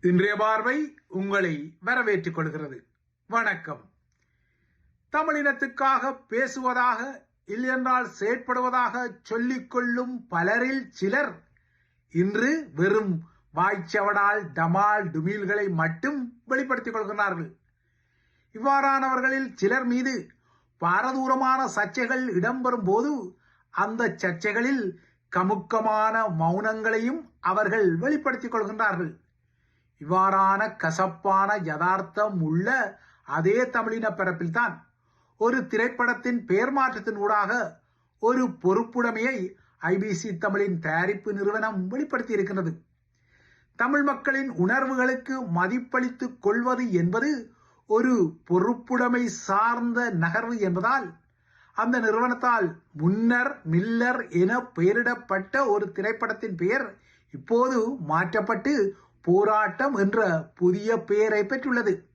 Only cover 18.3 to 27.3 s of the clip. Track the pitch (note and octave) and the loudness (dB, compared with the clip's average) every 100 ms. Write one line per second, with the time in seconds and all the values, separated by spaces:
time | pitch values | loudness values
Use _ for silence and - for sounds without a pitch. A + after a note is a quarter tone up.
18.3 | _ _ A3 B3+ C#4 C#4 C4+ C4 C4 C4 | _ _ -4 2 2 4 2 2 0 0
19.3 | C4+ C4 - G3 B3+ B3 B3 B3+ B3 - | -2 -4 -2 0 0 0 0 -2 -4 -8
20.3 | _ _ _ _ _ E3+ F#3 A#3+ C4 C4 | _ _ _ _ _ 0 2 0 -2 0
21.3 | C4 C4 C4 C4 - G#3 - A#3+ C4 B3+ | 0 2 0 0 -2 -2 -2 -2 -2 -2
22.3 | F3+ G3+ B3+ B3+ A#3+ F#3 G#3 C4 C#4+ F3+ | 0 0 0 -2 -2 2 2 2 -2 -6
23.3 | E3+ _ _ _ - G3+ A3+ A3+ E3 F#3 | -16 _ _ _ -4 -2 0 -2 -2 -4
24.3 | E3 G#3 G#3 B3 C4+ G3+ F3+ _ _ _ | -2 -4 -2 0 0 -2 -8 _ _ _
25.3 | F3+ F#3+ G3+ - A3 A3 G#3+ G#3+ A3 A3 | -2 0 0 0 0 2 2 2 2 0
26.3 | E3 E3 F#3 G#3+ A3 A3 A3+ A#3 D#4+ D4+ | 0 0 2 -2 -2 0 0 0 -4 -10